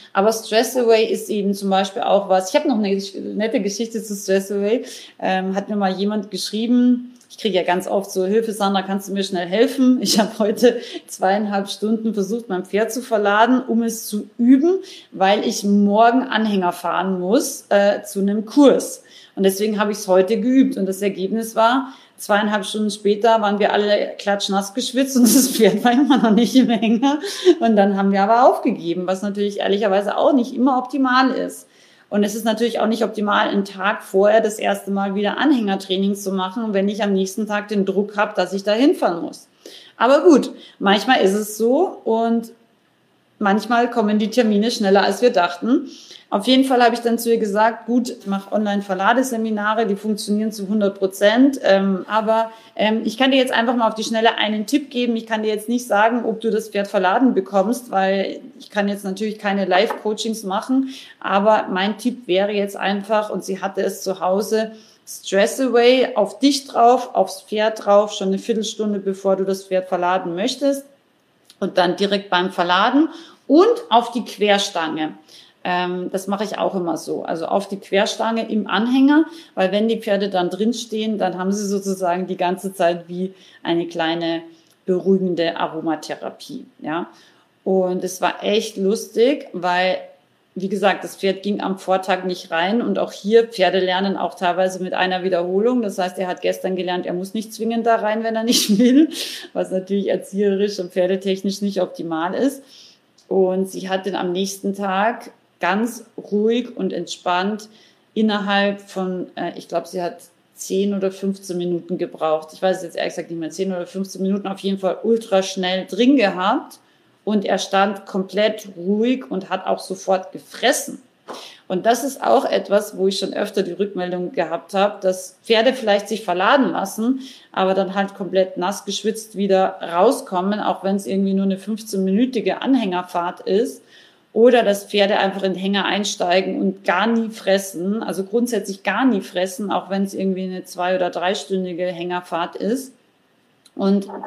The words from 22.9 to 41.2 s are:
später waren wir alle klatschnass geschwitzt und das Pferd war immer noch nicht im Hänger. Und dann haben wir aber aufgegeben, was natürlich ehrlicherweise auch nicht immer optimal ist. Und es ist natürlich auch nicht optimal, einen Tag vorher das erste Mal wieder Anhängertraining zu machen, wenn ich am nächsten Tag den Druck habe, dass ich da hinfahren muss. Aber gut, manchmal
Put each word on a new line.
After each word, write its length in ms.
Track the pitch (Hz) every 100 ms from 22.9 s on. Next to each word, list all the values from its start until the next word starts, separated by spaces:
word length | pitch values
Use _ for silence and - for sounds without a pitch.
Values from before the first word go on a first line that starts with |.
später 500 | 202 202 208 226 226
waren 180 | 208 202
wir 140 | 208
alle 400 | 202 208 208 - -
klatschnass 560 | 202 202 202 196 196
geschwitzt 440 | 254 247 247 269 262
und 60 |
das 260 | 240 262 247
Pferd 340 | - 196 202
war 80 | 240
immer 260 | 240 285 247
noch 140 | 220
nicht 240 | 208 240 262
im 140 | 220
Hänger. 500 | 233 226 226 277 294 403 - 370 302
Und 160 | 233 208
dann 220 | 202 190
haben 160 | 196
wir 100 | 196
aber 260 | 202 233 285
aufgegeben, 560 | - 285 160 165 170 180
was 160 | 190
natürlich 380 | 208 202 202 202
ehrlicherweise 560 | 190 202 214 196 202 -
auch 160 | 311
nicht 240 | 285 226 -
immer 220 | 262 254
optimal 540 | 254 285 262 254 262
ist. 360 | - 180 - - _ _ _ _
Und 140 | 208
es 120 | 202 220
ist 100 | 220
natürlich 340 | 220 233 -
auch 80 | 220
nicht 160 | -
optimal, 460 | 208 - 202 202 -
einen 160 | 202 190
Tag 360 | 190 196 220
vorher 380 | - 190 208 220
das 200 | 220 214
erste 320 | 202 202 -
Mal 240 | 196 196 196
wieder 220 | 202 -
Anhängertraining 800 | 277 254 202 190 - 185 196 202
zu 160 | 190
machen, 420 | 190 185 233 220
wenn 140 | 196 202
ich 160 | 208
am 80 | 208
nächsten 360 | 190 190 - 208
Tag 200 | 208 208
den 180 | 208 190
Druck 300 | 185 202 208
habe, 180 | 214 202
dass 180 | 180
ich 100 | 196
da 80 | 202
hinfahren 500 | 220 294 370 220 170
muss. 260 | - - - _ - - - -
Aber 240 | 240 294
gut, 280 | 349 269 - - - -
manchmal 420 | 196 208 247 254